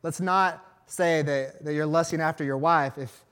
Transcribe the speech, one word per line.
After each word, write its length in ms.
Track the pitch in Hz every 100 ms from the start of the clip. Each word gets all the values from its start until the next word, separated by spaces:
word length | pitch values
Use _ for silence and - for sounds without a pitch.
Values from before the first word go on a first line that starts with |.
let's 160 | 165 156
not 440 | 180 190 185 165 - _ _
say 360 | - 170 160
that, 420 | 143 139 135 -
that 100 | 151
you're 120 | 151 151
lusting 340 | 160 165 165
after 240 | 160 156
your 140 | 143 135
wife 380 | 156 165 139 143
if 280 | 127 - _